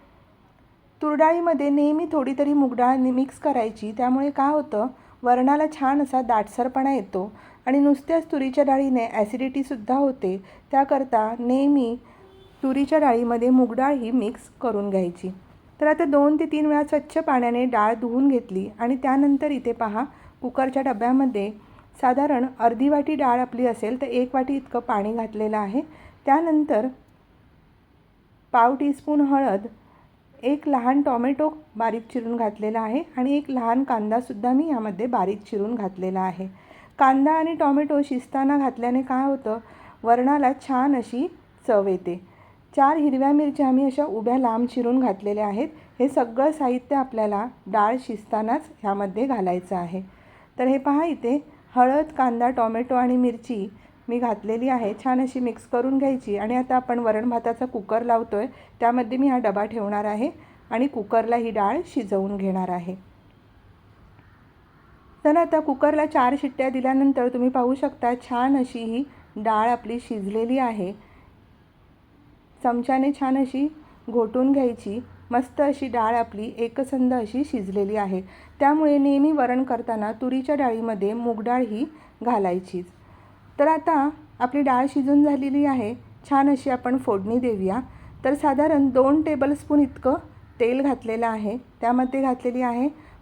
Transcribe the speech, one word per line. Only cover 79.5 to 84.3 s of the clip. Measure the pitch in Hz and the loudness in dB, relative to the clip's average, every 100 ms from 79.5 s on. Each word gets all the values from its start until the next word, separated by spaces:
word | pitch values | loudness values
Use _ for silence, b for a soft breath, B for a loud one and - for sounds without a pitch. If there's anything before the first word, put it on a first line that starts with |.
| 254 | 0
करताना | 269 233 240 220 208 | -2 -4 -4 -4 -4
तुरीच्या | 226 254 262 262 | -4 -4 -2 -2
डाळीमध्ये | 294 254 226 226 202 202 | 0 0 -2 -4 -2 -4
मूग | 233 240 214 | -2 -4 -4
डाळ | 226 254 | -2 -2
ही | 226 214 311 B B _ | -2 -4 -6 B B _
घालायचीच. | 233 220 190 185 185 180 180 - b b b b - - | -2 0 0 -2 -6 -10 -10 -18 b b b b -10 0
तर | 294 | 2
आता | 320 330 302 285 302 - | 2 2 0 0 -4 -14